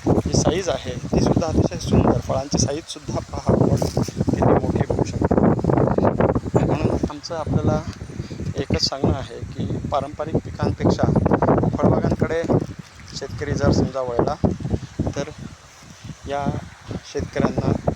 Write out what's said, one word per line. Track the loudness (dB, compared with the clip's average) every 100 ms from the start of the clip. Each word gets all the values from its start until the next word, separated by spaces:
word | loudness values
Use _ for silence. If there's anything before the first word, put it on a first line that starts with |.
| 2
जी | 2 2
साईज | 2 2 2 0
आहे, | -2 -6
तीसुद्धा | -8 -2 2 2 2 2
अतिशय | 2 0 -4 2
सुंदर, | 4 4
फळांची | 2 0 -2 0 0
साईजसुद्धा | 0 -2 -8 -12 -8 -6 -6
पहा | -2 2
आपण | 4 4 2
किती | 2 0 -2 -2 0 2
मोठी | 4 4 2 0 0
होऊ | -2
शकते. | -2 -2 0 4 4 4 2 4 2 2 2 2 2 0 0 2 2
म्हणून | 2 0 0 -4
आमचं | -6 -8 -6
आपल्याला | 0 0 2 0 -2 -10 -12 -12 -10 -8 -6 -4
एकच | -2 0
सांगणं | 0 0 0
आहे | 0 -4 -10
की, | -10 -6 -4 -4 -2
पारंपरिक | -2 -2 -6 -2 -2
पिकांपेक्षा | -2 -2 -2 2 2 2 2 4 4 4 4 4 2 2
फळबागांकडे | 4 4 2 0 0 0 0 0 0 -8 -16 -20 -16 -10
शेतकरी | -10 -6 -4
जर | 2 4
समजा | 4 2 0
वळला, | -2 0 0 2 0 0 -4 -4 -4 -4 -4 -4
तर | -6 -10 -16 -16 -20 -20 -20 -18 -18 -14 -6
या | -4 -2 -4 -8 -14 -12 -12 -8
शेतकऱ्यांना | -6 -4 -2 0 0 0 0 0